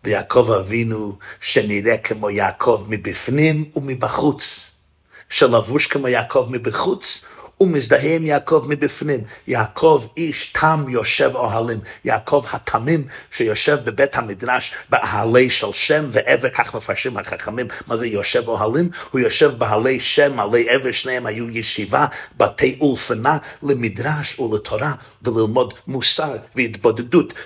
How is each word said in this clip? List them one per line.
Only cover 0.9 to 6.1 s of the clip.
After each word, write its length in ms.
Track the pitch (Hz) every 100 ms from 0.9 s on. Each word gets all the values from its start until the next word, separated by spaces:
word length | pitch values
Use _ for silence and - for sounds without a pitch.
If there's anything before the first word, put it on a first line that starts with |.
| 110 104 101 - -
שנראה 580 | - - 107 101 107 110
כמו 320 | - 110 104
יעקב 540 | 101 98 - - 107 101
מבפנים 760 | 104 98 90 - 139 156 151 151 -
ומבחוץ, 920 | 139 131 135 - 147 143 - - - _ _ _ _ - -
שלבוש 560 | - 131 117 113 143 -
כמו 220 | 143
יעקב 380 | 131